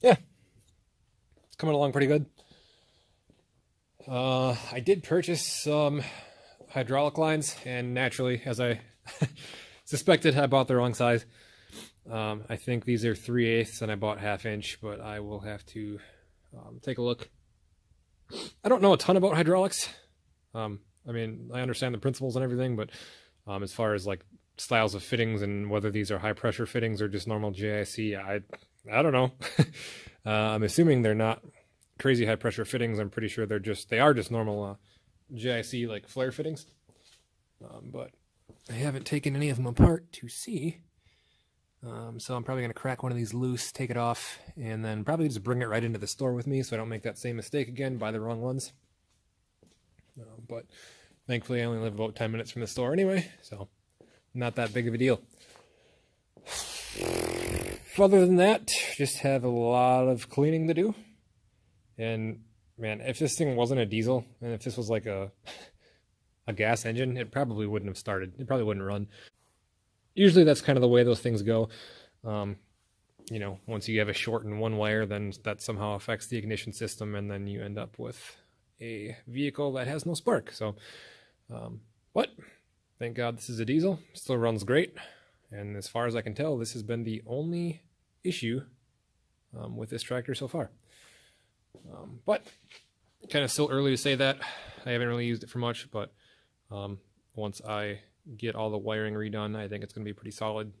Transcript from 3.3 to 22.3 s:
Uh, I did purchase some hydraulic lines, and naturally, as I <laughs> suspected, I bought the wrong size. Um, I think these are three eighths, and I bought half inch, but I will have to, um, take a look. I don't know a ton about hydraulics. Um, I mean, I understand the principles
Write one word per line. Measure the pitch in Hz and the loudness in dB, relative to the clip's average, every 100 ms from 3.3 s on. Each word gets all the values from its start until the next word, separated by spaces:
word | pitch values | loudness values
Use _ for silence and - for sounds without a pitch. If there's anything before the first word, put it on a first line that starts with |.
| _ _ _ _ _ _ - - | _ _ _ _ _ _ -20 -6
Uh, | 123 131 131 131 120 - | -2 2 2 2 0 -6
I | 131 | 0
did | 123 190 | 2 2
purchase | - 175 175 165 - | 2 0 2 -2 -2
some | - - 151 147 147 135 - - - - - - | -2 0 2 2 2 -4 -12 -18 -20 -20 -20 -6
hydraulic | 135 120 135 147 147 | -4 0 2 2 2
lines, | 160 156 147 - 131 | 2 2 -2 -6 -6
and | 123 123 | -4 -2
naturally, | 123 127 - 127 120 | 0 0 0 0 0
as | 135 117 | -2 0
I | 123 110 - _ - - 139 | 0 -2 -6 _ -18 -2 -2
<laughs> | - - - - - - | -2 -18 -18 -20 -20 -6
suspected, | 135 - 160 160 139 | 0 4 6 6 4
I | 139 | 4
bought | 135 127 | 4 4
the | 123 | 2
wrong | 123 | 2
size. | 110 120 117 - - - - - - - - - | 2 2 2 0 -16 -20 -20 -20 -18 -18 -20 -10
Um, | 113 107 107 - | -6 -4 -6 -8
I | 113 | -8
think | - 120 123 | -4 -2 0
these | 117 117 | 0 0
are | |
three | 104 - 120 117 | -2 0 2 4
eighths, | 113 110 - | 2 0 -4
and | 110 | -4
I | 104 | -2
bought | 107 104 | -2 -2
half | 104 98 113 | -4 -4 -4
inch, | 104 104 - | -6 -8 -10
but | 107 104 | -10 -10
I | 110 104 | -10 -10
will | 104 104 | -10 -10
have | 104 104 - | -10 -12 -12
to, | 110 104 104 - _ _ _ _ 117 | -10 -10 -10 -16 _ _ _ _ -20
um, | 113 120 | -18 -12
take | - 127 | -8 -4
a | |
look. | 120 120 - _ _ _ _ _ _ _ _ _ - - - - | -2 -4 -8 _ _ _ _ _ _ _ _ _ -16 -14 -14 -4
I | 208 | 2
don't | 254 | 6
know | 196 | 8
a | 170 | 8
ton | - 185 | 6 6
about | 190 160 | 6 4
hydraulics. | 165 185 190 - - - _ _ _ _ _ 113 | 4 4 4 0 -4 -10 _ _ _ _ _ -6
Um, | 110 101 - _ - | -6 -8 -14 _ -8
I | |
mean, | 117 113 113 120 | -6 -6 -8 -8
I | 123 | -4
understand | 127 113 127 | -4 -2 -2
the | 113 | 0
principles | 135 123 131 | -2 -2 -2